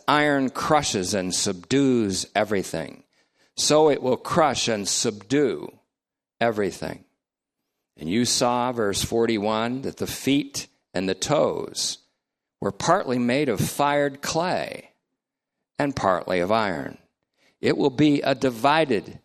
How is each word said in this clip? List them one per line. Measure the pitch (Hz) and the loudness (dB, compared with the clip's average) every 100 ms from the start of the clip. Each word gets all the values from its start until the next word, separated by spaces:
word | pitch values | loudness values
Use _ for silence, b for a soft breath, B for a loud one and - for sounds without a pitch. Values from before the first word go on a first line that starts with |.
| - | 2
iron | 147 147 139 131 | 4 4 2 0
crushes | - - 151 139 107 92 101 | -2 2 2 2 -2 -2 -2
and | 92 | -2
subdues | - 104 92 85 135 135 120 104 92 - 101 | -2 -4 -4 -2 2 4 2 2 -2 -2 0
everything. | 107 101 87 80 73 - _ _ _ _ _ - | 0 0 -2 -6 -8 -12 _ _ _ _ _ -4
So | - 151 156 | 2 4 4
it | 135 | 4
will | 127 - | 0 -2
crush | - 175 151 117 120 | 0 2 2 2 -2
and | 107 92 | -2 -2
subdue | - 120 104 101 143 131 78 - - _ _ _ _ _ - | -2 -2 -4 -2 0 0 -2 -10 -16 _ _ _ _ _ -2
everything." | 120 107 95 - - - _ _ _ _ _ _ _ _ _ - | 0 0 -2 -4 -10 -12 _ _ _ _ _ _ _ _ _ -12
And | 78 | -4
you | 107 120 | 0 0
saw, | - 123 123 123 | 2 2 0 -2
verse | 117 101 95 | -2 -2 -2
forty-one, | - 117 113 110 107 110 117 131 | -2 0 2 0 0 0 -2 -4
that | 95 - | -8 -8
the | 98 | -8
feet | - 135 143 - - - _ _ | -4 0 2 0 -8 -12 _ _
and | 92 95 | -6 -4
the | - | -4
toes | - 151 127 78 - - - - _ _ _ _ _ - | 0 0 0 -2 -8 -6 -6 -8 _ _ _ _ _ -8
were | 202 | -6
partly | 196 - 190 - 123 | -2 2 2 2 -2
made | 120 135 143 | 0 0 0
of | 101 | 0
fired | 156 - 143 143 143 135 | -2 0 0 2 0 -4
clay | - 160 180 107 65 - - _ _ _ _ _ _ _ _ - | -4 -2 -2 -2 -4 -10 -16 _ _ _ _ _ _ _ _ -4
and | 143 - | -4 0
partly | 98 87 - 92 | 0 0 0 -2
of | 87 | 2
iron. | 113 101 80 - - _ _ _ _ _ _ | 0 0 -4 -8 -12 _ _ _ _ _ _
It | 120 160 | 0 2
will | 143 | 0
be | 127 151 143 | 4 4 4
a | 135 131 | 0 0
divided | 131 113 135 160 147 101 - - | -2 2 2 4 2 0 -2 -14